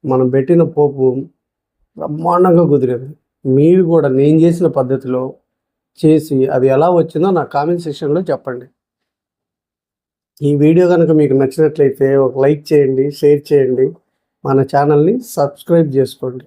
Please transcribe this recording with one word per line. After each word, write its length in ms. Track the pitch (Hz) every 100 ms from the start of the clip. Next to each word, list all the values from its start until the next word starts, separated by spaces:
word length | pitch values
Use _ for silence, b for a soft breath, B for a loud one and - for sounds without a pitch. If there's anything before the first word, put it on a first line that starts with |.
మనం 240 | 151 127 131
పెట్టిన 340 | 131 131 170 160 -
పోపు 300 | 147 139 131 127 160 _ _ _ _ _ _ -
బ్రహ్మాండంగా 680 | 151 151 165 175 180 170 160
కుదిరింది. 400 | 143 123 123 131 156 _ _ 139
మీరు 380 | 131 151 185 175
కూడా 220 | 165 143
నేను 280 | 131 143 156
చేసిన 280 | 165 170 170
పద్ధతిలో 560 | - 127 131 127 127 131 - _ _ _ _ _ _
చేసి 380 | 160 156 156 135 135
అది 220 | 135 131
ఎలా 200 | 131 165
వచ్చిందో 360 | 175 165 156 185
నా 120 | 180 139
కామెంట్ 320 | 143 147 175 165
సెక్షన్‌లో 360 | 139 151 151
చెప్పండి. 440 | 180 139 - 123 127 _ _ _ _ _ _ _ _ _ _ _ _ _ _ _ _ _
ఈ 80 | 147 143
వీడియో 300 | 151 165 180
కనుక 220 | 175 165
మీకు 240 | 156 143 135
నచ్చినట్లయితే 680 | 135 147 156 151 139 131 135 139
ఒక 160 | 131 131
లైక్ 200 | 139 151 -
చేయండి, 380 | 151 135 131 139
షేర్ 300 | 143 147 147 143
చేయండి, 400 | 147 127 127 135 165 _ _ _ _
మన 160 | 139 135
ఛానల్ని 520 | 135 143 143 147 160 247 247
సబ్స్క్రైబ్ 640 | - 147 - - 170 156 135
చేసుకోండి. 500 | 131 - 131 127